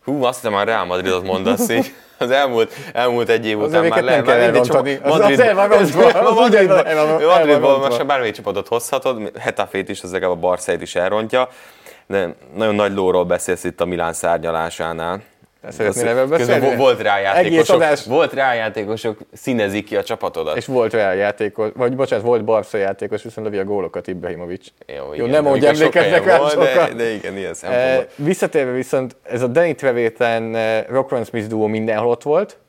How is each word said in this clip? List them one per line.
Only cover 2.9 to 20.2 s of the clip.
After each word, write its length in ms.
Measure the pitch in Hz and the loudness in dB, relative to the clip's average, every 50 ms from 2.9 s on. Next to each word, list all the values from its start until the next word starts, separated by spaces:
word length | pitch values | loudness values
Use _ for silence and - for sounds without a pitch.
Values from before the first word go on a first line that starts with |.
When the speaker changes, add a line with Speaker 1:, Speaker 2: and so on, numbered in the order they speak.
| - | -4
Speaker 1:
elmúlt 360 | - 120 123 120 120 117 101 | -2 0 0 0 0 2 2
egy 160 | 117 113 117 | 2 2 2
év 140 | 110 107 107 | 0 -2 0
Speaker 2:
Az 80 | 104 151 | -2 0
Speaker 1:
után 160 | 156 - 165 | 0 2 2
már 140 | 170 - - | 2 2 2
Speaker 2:
övéket 40 | 120 | 2
Speaker 1:
le-, 120 | 127 127 | 2 2
Speaker 2:
nem 100 | 117 117 | 2 4
kell 120 | 123 127 | 4 4
Speaker 1:
már 140 | 120 120 117 | 4 4 4
mindegy, 180 | 113 120 123 123 | 4 4 2 4
Speaker 2:
elrontani. 300 | 151 135 127 139 139 135 - 139 | 2 2 2 2 -4 -2 0 0
Speaker 1:
Madrid-, 220 | 151 - 214 202 | 2 4 4 4
Speaker 2:
Az, 80 | 139 254 | 6 6
az 0 | |
el 160 | 247 226 202 | 4 4 4
van 120 | 190 202 | 2 4
rontva. 380 | 208 220 202 196 160 131 165 214 240 226 | 4 6 4 4 4 2 4 4 4 4
Speaker 1:
<laughs> 120 | 180 - 247 | 4 2 4
Speaker 2:
Az 60 | 226 | 4
Speaker 1:
Madridból, 480 | 226 247 240 202 214 196 180 190 180 - | 4 4 6 6 4 6 6 4 4 4
Speaker 2:
el 100 | - 160 | 2 2
van, 100 | 151 151 | 0 2
el 0 | |
van, 160 | 151 160 160 | 2 2 2
el 60 | 151 | 4
van 100 | 160 180 | 4 4
Speaker 1:
Madridból 320 | 175 160 147 147 143 156 143 | 4 6 4 4 4 4 4
Speaker 2:
rontva. 160 | 139 135 135 | 2 2 2
Speaker 1:
most 120 | 139 120 | 0 0
már 100 | 120 139 | -2 0
bármelyik 280 | 135 143 135 123 110 104 | 0 0 0 0 -4 -4
csapatot 320 | - 104 104 95 101 95 | -6 -6 -4 -4 -4 -4
hozhatod, 680 | - 117 120 - - - 131 - 135 127 113 107 98 - | -2 -4 -4 -2 -4 -6 -4 -2 -4 -4 -4 -6 -10 -10
Hetafét 520 | - - - 113 - 101 - - 98 92 - | -6 -6 -6 -4 -4 -6 -6 -4 -6 -6 -6
is, 140 | 101 - - | -10 -12 -10
az 80 | 90 | -8
legalább 240 | 90 92 87 92 90 | -6 -4 -2 -2 -2
a 20 | 82 | -2
Barszait 420 | 85 90 90 90 - - 90 85 | 0 -2 -2 -2 -2 -4 -4 -4
is 140 | 82 87 - | -4 -6 -4
elrontja. 540 | 90 87 95 104 107 110 110 - 127 127 127 - - - - - - _ - - - _ | -2 -2 0 -2 -2 -4 0 0 0 0 0 -4 -20 -20 -20 -20 -20 _ -20 -20 -20 _
De 280 | _ 95 98 92 85 - _ - 64 67 | _ -4 -2 -2 -4 -8 _ -20 -16 -6
nagyon 200 | 92 110 110 104 | -2 -2 0 2
nagy 180 | 104 104 101 98 | 2 0 0 0
lóról 320 | 98 95 92 90 90 87 | 0 0 2 2 2 2
beszélsz 380 | 87 87 87 - - 90 85 - | 0 -2 -2 -2 -4 -4 -4 -4
itt 180 | - - - | -8 -4 -4
a 40 | 87 | -4
Milán 280 | 87 90 85 85 82 82 | -4 -4 -4 -4 -6 -6
szárnyalásánál. 1080 | - - 85 85 82 78 82 82 80 82 85 - - 85 82 82 82 82 85 90 101 104 _ _ _ _ _ _ _ - 71 | -4 -2 -2 -2 -2 -2 -4 -4 -4 -4 -6 -6 -8 -8 -8 -6 -8 -6 -8 -8 -8 -12 _ _ _ _ _ _ _ -20 -18
Speaker 2:
Szeretnél 180 | - - 113 104 95 120 120 | -8 -4 -2 -2 -2 -2 -2
Speaker 1:
Az 20 | 117 | -2
Speaker 2:
erről 180 | 117 127 131 135 | 0 0 0 0
Speaker 1:
közben 180 | 156 123 123 120 117 - | 0 0 2 2 2 2
Speaker 2:
beszélni? 160 | 135 139 127 | 2 2 2
Speaker 1:
vo-, 60 | 120 135 | 4 4
volt 180 | 131 120 113 | 2 2 2
rájátékosok, 500 | 110 104 101 101 98 98 98 170 185 - 165 | 0 0 0 0 0 2 2 2 2 4 4
Speaker 2:
Egész 160 | 160 156 - | 2 4 4
adás. 360 | 190 165 165 151 147 139 - | 4 2 4 2 0 -2 -2
Speaker 1:
volt 280 | 104 120 156 165 131 - | -2 0 0 0 0 0
rájátékosok, 840 | 135 135 131 123 117 110 110 95 110 104 101 110 110 - 117 104 - - _ - | 0 0 0 0 -2 -4 -4 -6 -6 -6 -6 -8 -6 -6 -8 -8 -8 -14 _ -20
színezik 520 | - - 139 127 117 107 101 98 104 101 | -12 -6 -4 -2 0 0 0 -2 -4 -6
ki 100 | - 107 | -2 -4
a 80 | 98 98 | -4 -2
csapatodat. 540 | - 117 - | -2 -6 -6